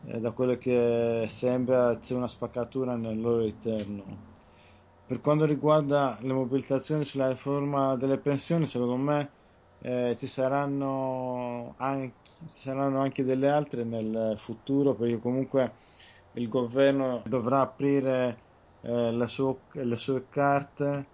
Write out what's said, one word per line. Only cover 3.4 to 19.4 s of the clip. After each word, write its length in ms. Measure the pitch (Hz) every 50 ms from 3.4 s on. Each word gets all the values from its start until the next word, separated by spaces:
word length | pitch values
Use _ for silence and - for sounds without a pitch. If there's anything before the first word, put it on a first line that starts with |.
| 113
interno. 840 | 107 107 110 - 117 110 107 104 98 104 101 98 92 101 101 - - - - - - - - - - - - - - - _ -
Per 140 | - 127 117
quanto 240 | - 147 151 151 156
riguarda 720 | 156 151 135 127 151 151 156 147 139 143 143 139 131 113 101 117
le 100 | 131 131
mobilitazioni 720 | 131 131 120 131 139 131 - 139 131 131 - 156 156 147
sulla 240 | 139 - 135 135 131
riforma 680 | 131 120 - 139 139 143 143 143 143 139 135 135 135
delle 200 | 123 127 135 135
pensioni, 500 | 135 - 143 143 139 - - 170 170 160
secondo 300 | 127 - 123 123 120 123
me, 340 | 127 135 143 147 147 143 143 - _ _ _ _ _ _ _ _ -
eh, 360 | - 123 123 123 123 123 117 -
ci 80 | -
saranno 1500 | 127 - - 131 131 135 143 143 143 139 139 139 135 135 135 131 131 131 131 127 127 127 123 123 123 120 120 120 127 139
anche, 380 | - 123 135 139 139 135 127 117 _ _
ci 360 | - - - 165 160 - -
saranno 400 | - 131 135 135 139 139 135 135
anche 220 | 135 139 135 - 135
delle 280 | 127 131 131 135 139
altre 340 | 143 147 151 143 - 120 117
nel 500 | 117 113 113 110 110 110 113 113 110 107 107
futuro, 560 | - - 113 110 - - 139 139 139 139 127
perché 240 | 104 117 120 117 113
comunque 540 | - 123 123 131 135 131 - 135 127 117 - - - - - - - - - - - - -
il 140 | 120 120 113
governo 720 | 107 131 123 117 117 135 139 139 139 139 135 131 123 117 104
dovrà 340 | 113 113 127 110 120 131 139
aprire, 760 | 135 - - - 139 143 139 139 131 135 131 127 127 123 113 - - - - _ _ _ - -
eh, 320 | - - 120 120 120 117 113
la 140 | 120 120
sua, 280 | 113 - -